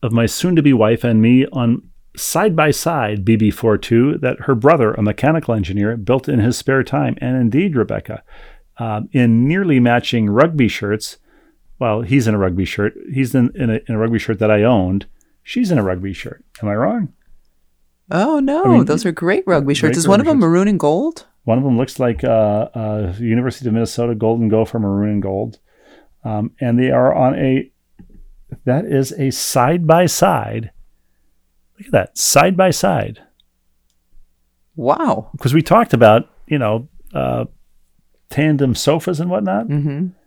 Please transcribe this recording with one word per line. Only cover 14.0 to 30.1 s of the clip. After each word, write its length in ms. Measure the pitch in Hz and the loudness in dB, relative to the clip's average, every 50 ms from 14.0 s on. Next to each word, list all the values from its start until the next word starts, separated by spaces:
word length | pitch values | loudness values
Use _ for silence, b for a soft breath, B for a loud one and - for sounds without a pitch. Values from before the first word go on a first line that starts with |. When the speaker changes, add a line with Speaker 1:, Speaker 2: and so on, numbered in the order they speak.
| 110 113 117 110 | -2 0 -2 -2
Speaker 1:
shirt 200 | - - 113 98 | -2 -2 -4 0
that 120 | 110 107 | 2 2
I 120 | 107 104 104 | 4 4 4
owned. 440 | 117 127 107 92 90 92 101 - - - _ _ _ _ _ _ | 4 4 2 2 0 -2 -4 -4 -8 -20 _ _ _ _ _ _
She's 280 | - - 240 247 196 | -10 -4 -2 0 0
in 80 | 175 135 | 0 0
a 40 | 104 | 0
rugby 300 | 95 92 90 90 98 95 | 0 -2 -4 -6 -8 -10
shirt. 280 | - - - - _ _ _ _ - - | -10 -12 -16 -16 _ _ _ _ -8 -6
Am 60 | 104 | -4
I 40 | 104 | -2
wrong? 380 | 107 123 170 220 240 202 143 _ _ _ _ - - _ _ _ _ _ _ _ _ _ _ _ _ _ _ | -2 -2 -2 -2 -2 -4 -6 _ _ _ _ -20 -20 _ _ _ _ _ _ _ _ _ _ _ _ _ _
Speaker 2:
Oh, 300 | 185 165 202 277 320 294 | -2 -2 0 0 0 0
no. 240 | 277 269 285 311 381 | 0 0 0 0 2
Speaker 1:
I 40 | 392 - 247 | 4 6 4
mean, 60 | 240 | 4
Speaker 2:
Those 180 | - 147 - - | 4 0 -2 -2
are 80 | 185 160 | -4 -6
great 320 | - - 170 196 370 381 | -4 -2 -2 -2 -2 0
rugby 200 | - 180 151 139 | 0 0 0 2
Speaker 1:
great 100 | 139 143 | 0 -2
Speaker 2:
shirts. 220 | - - 156 - - | 0 2 0 0 2
Is 100 | 165 170 | 2 4
one 120 | 190 208 | 4 4
of 60 | 220 | 4
Speaker 1:
rugby 100 | 320 311 | 2 2
Speaker 2:
them 40 | 277 | 2
Speaker 1:
shirts. 100 | 202 165 | 4 4
Speaker 2:
maroon 180 | 165 175 190 208 | 4 2 2 2
and 120 | 208 175 | 0 0
gold? 460 | - 147 156 175 262 320 320 - - _ _ _ _ | 0 0 0 0 -2 -4 -6 -8 -18 _ _ _ _
Speaker 1:
One 140 | 117 113 123 | -2 0 0
of 60 | 135 | 2
them 120 | 139 123 | 0 0
looks 240 | 113 131 135 - - | 0 0 -4 -4 -4
like, 240 | 131 120 117 - - | -2 -2 -2 -2 0
uh, 460 | 123 117 110 110 104 104 104 113 - _ | 2 4 4 4 4 2 0 -2 -4 _
uh, 400 | 117 110 107 107 107 107 90 90 101 | -8 -6 -4 -4 -4 -4 -4 -6 -4
University 500 | 120 117 110 120 123 131 117 - 127 120 | -2 0 0 0 0 -2 -4 -4 -4 -2
of 60 | 110 | 0
Minnesota 400 | 117 117 110 - - 120 117 117 | 0 -2 -2 -2 -4 -2 -2 -2
Golden 340 | 107 113 110 113 117 117 107 | 0 0 0 0 0 0 2
Gopher 300 | 104 107 110 110 - 117 | 2 2 0 0 -2 -4
maroon 300 | 107 101 98 101 101 107 104 | -2 -2 -2 -2 -2 -2 -2
and 100 | 101 95 | -4 -4
gold. 360 | 95 95 98 110 117 107 _ b b b b b b b b b b b _ _ | -4 -4 -4 -6 -8 -10 _ b b b b b b b b b b b _ _
Um, 260 | 113 110 107 107 - _ _ | -8 -6 -4 -6 -6 _ _
and 160 | - 123 117 | -4 -2 0
they 140 | 120 127 131 | 0 2 2
are 240 | 135 123 123 131 - | 2 2 2 2 2
on 220 | - 135 127 - | 2 0 0 0
a, 340 | - 147 131 131 135 - - _ _ _ _ _ _ - _ - - - - - _ - _ - - _ | 0 0 0 0 -2 -2 -6 _ _ _ _ _ _ -20 _ -20 -20 -20 -20 -20 _ -20 _ -20 -10 _
that 200 | 131 123 143 196 | -2 -2 -2 -2
is 280 | 226 165 135 135 131 - | -2 -2 -2 -2 -2 -4
a 180 | - 139 135 | -4 -4 -4
side-by-side. 1400 | 120 - - - - 135 123 127 156 180 170 151 160 170 185 165 | -4 -4 -6 -4 0 0 2 2 0 0 2 2 4 4 4 2